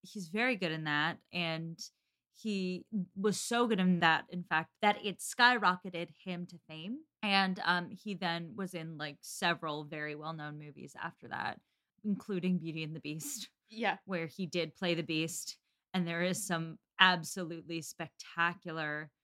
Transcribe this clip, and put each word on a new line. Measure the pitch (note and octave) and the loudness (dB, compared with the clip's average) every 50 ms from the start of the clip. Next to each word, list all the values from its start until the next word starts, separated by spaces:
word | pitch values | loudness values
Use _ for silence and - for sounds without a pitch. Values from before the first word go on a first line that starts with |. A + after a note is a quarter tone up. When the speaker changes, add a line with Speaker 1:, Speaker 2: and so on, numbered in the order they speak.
Speaker 1:
He's | - - - G#3+ F#3 D#3+ | -20 -12 -10 -10 -8 -4
very | E3 G#3+ A#3 B3+ B3+ | 0 2 2 2 2
good | F#3+ F#3+ E3 | 2 0 -2
in | D#3 D#3+ D#3 | 0 -2 0
that, | D3+ D3 D3 D3+ E3 - - _ _ | 2 2 4 2 2 0 -4 _ _
and | - F3 E3+ E3 D#3+ D#3+ E3 E3 E3 - - - _ _ _ _ _ _ _ _ _ - | -4 -2 0 0 -2 -2 -4 -6 -8 -10 -12 -14 _ _ _ _ _ _ _ _ _ -8
he | - A3 G#3 G3 F#3 F#3 F3+ F3+ - _ A3 G#3 F3+ - _ G3 | -4 -2 -2 0 0 -2 -2 -4 -8 _ -4 -4 -4 -4 _ 0
was | G3 G#3+ F#3+ - | 2 2 2 2
so | - - A#3 A#3+ B3 | -2 0 2 2 4
good | A#3 A3 F#3 | 4 4 4
in | F#3 F#3 F3+ E3+ | 6 6 6 8
that, | F3 E3 D#3+ - - - | 8 6 6 6 2 -4
in | - F3+ F3 | -8 -8 -4
fact, | _ E3 D#3 D#3+ _ _ _ | _ 0 0 0 _ _ _
that | - G#3 G#3 G#3 - | 4 4 4 4 -2
it | G#3 F#3+ - | -6 -6 -6
skyrocketed | - - - - B3 B3 B3 A#3 G#3 F3+ F3+ F3+ _ F#3+ F3+ E3 F3 E3+ - _ | -8 -8 2 4 6 6 6 6 4 4 4 4 _ -8 -6 -6 -6 -6 -8 _
him | - F#3+ F3+ F3 F3+ | -8 -8 -6 -6 -6
to | F3+ - E3 _ - | -10 -12 -20 _ -14
fame. | D#3 D#3 D#3+ G3 A#3+ D4+ D#4+ _ _ _ | -12 -10 -8 -8 -8 -10 -10 _ _ _
And, | - G#3 G3 G3 F#3+ F#3+ F#3 F#3+ - | 0 4 4 6 6 4 2 0 2
um, | - F3+ F3 F3 - | 2 2 2 2 -2
he | A3+ F#3 - G#3+ G3 | -10 -10 -8 -8 -6
then | E3 F#3 E3+ E3+ E3+ E3+ E3 - | -2 0 0 0 -2 -4 -6 -6
was | F3 G3 F3+ F#3 | -6 -8 -6 -6
in, | E3+ D#3+ D#3+ E3 D3 | -6 -8 -8 -6 -6
like, | D3 D3 C#3+ _ | -8 -8 -8 _
several | - - - - G3+ F3 E3+ D3+ - D#3+ D3 D3+ D3+ | -14 -14 -6 0 2 2 2 2 -2 -4 -4 -4 -6
very | D3 D#3 D3+ D3+ D3+ D3 | -8 -8 -6 -6 -6 -6
well-known | D3 D3+ D#3+ E3 D#3 D3+ D3+ D3 D3+ | -8 -8 -8 -8 -8 -8 -10 -10 -12
movies | D3+ D3 C#3+ C#3+ C3+ C#3 - - | -14 -14 -14 -14 -16 -14 -12 -8
after | - - - _ - - | -8 -10 -10 _ -12 -10
that, | - - - - - - _ _ _ _ _ _ _ _ _ | -6 -4 -4 -4 -6 -8 _ _ _ _ _ _ _ _ _
including | G#3+ G3+ - - - G#3 F3+ E3 F#3 F#3 F3 | -2 -2 -2 -2 -4 -2 0 2 2 2 2
Beauty | D#3+ E3 D3+ D#3+ D#3+ | 0 -4 -4 -4 -6
and | D3+ D#3+ | -6 -8
the | D#3+ | -8
Beast, | - D3+ D3+ D#3+ D3+ C#4+ C#4 A#3 F#3+ - _ _ _ _ | -6 -6 -6 -6 -6 -8 -8 -8 -10 -12 _ _ _ _
Speaker 2:
Yeah. | A3 A3 A#3 G3+ F#3 G3 _ | -8 -2 0 0 0 -2 _
Speaker 1:
where | - F#3+ E3+ E3 | -6 -4 -4 -4
he | D#3 - - F#3+ | -4 -4 -6 -6
did | D#3 - F3 E3 D#3+ - | -2 0 -2 -2 -2 -4
play | - F#3+ F3 E3+ | -4 0 0 0
the | D#3+ | 0
Beast. | E3 - E3 D#3+ D#3+ E3 - - - - - _ _ _ _ _ _ _ - | 0 0 0 0 0 -2 -4 -8 -8 -10 -12 _ _ _ _ _ _ _ -2
And | F#3+ F3 | -2 0
there | E3 E3+ E3+ | 0 0 0
is | F3 F#3 F#3 F#3 - | 2 2 0 0 0
some | - F3 E3 E3 E3 D#3+ - _ _ _ - | 0 0 0 0 -4 -8 -14 _ _ _ 8
absolutely | F#3+ F#3 F3+ E3+ D#3+ - - F#3+ F3+ D#3+ E3+ E3 - D3+ E3+ E3 | 8 8 8 4 0 -6 -6 -6 -6 -6 -6 -10 -8 -6 -6 -6
spectacular | D#3 - - _ E3+ D3+ _ _ - - - E3+ E3+ E3+ F3 - _ F3 D#3+ D#3+ D#3 D3+ D3 D3+ D#3 D3+ _ _ | -6 -8 -10 _ -10 -10 _ _ -18 -12 -2 0 0 0 0 -2 _ -8 -4 -4 -2 -2 -4 -6 -8 -10 _ _